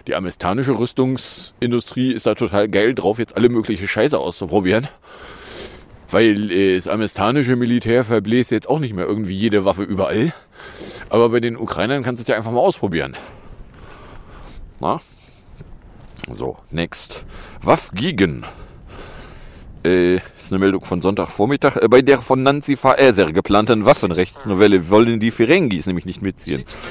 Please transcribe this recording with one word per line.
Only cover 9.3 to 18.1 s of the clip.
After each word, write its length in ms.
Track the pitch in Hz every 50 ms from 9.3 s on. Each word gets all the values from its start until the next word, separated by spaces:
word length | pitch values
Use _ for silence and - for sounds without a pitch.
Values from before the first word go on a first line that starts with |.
| 98
jede 300 | 95 107 113 104 104 92
Waffe 180 | 98 92 95
überall. 520 | 101 90 101 92 92 71 90 107 131 170 - - _ _ _ - - - - - - - - - - -
Aber 220 | - 113 117 117
bei 100 | 113 120
den 160 | 117 120 117
Ukrainern 460 | - 110 - - 78 95 117 139 143
kannst 180 | 117 127 123 120
du 40 | 113
es 40 | -
ja 80 | 117
einfach 140 | 107 107 113
mal 80 | 120 120
ausprobieren. 560 | 175 196 - - - 98 85 78 69 69 62 - - - - - - - - - - - - - - - - - - - - - - - - - - - - - - - - -
Na? 220 | - 85 131 165 - - - - - - - - _ - - - - - - - - - - - - - - - - -
So, 280 | 60 - - - - - - -
next. 540 | - 82 85 - - - - - - - - - - - - - - -
Waffgigen. 800 | - 101 156 - - - - 95 139 190